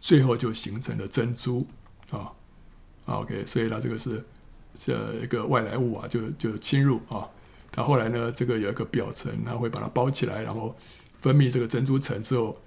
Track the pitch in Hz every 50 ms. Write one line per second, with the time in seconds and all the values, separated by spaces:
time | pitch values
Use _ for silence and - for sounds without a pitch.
0 | - - 170 143 131 131 117 113 127 113 110 - - 98 101 117 135 - 113 107
1 | 98 98 - 120 113 120 120 - - 123 123 123 139 - - - - - - -
2 | - - - 104 104 - - - - - - - - - - - - - - -
3 | - - 113 104 104 - 107 101 101 - - 117 113 113 110 110 123 120 113 113
4 | - 127 110 110 - - - - - - - - - - - - - 131 123 110
5 | 107 107 110 113 120 123 120 113 107 113 135 117 110 107 - 131 127 120 107 101
6 | - - - 117 110 110 110 - - 113 107 110 - - 147 139 139 139 123 113
7 | - - 117 98 - - - - - - - - - - - - 123 143 143 123
8 | 110 113 120 120 117 117 123 - 123 123 120 110 104 101 - - 110 - - 120
9 | 98 110 120 - - - 110 110 113 120 117 117 120 113 - 104 107 110 - 123
10 | 123 139 131 - 123 117 98 107 113 107 104 113 113 113 - - - - - -
11 | - - - - - 131 135 147 135 123 127 127 120 113 - 117 131 135 131 135
12 | 139 - 127 101 110 - 131 120 110 107 - - -